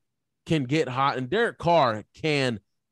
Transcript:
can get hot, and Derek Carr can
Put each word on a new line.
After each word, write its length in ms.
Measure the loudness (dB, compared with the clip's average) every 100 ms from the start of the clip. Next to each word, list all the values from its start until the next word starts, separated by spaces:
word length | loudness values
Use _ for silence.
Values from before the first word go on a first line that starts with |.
| _ _ _ _ -2
can 180 | -2
get 240 | 0 0 0
hot, 300 | 0 0 0
and 100 | -4
Derek 300 | -2 -2 -2
Carr 460 | 2 4 4 0 -8
can 460 | -8 -2 0 0 -4 -10 _ _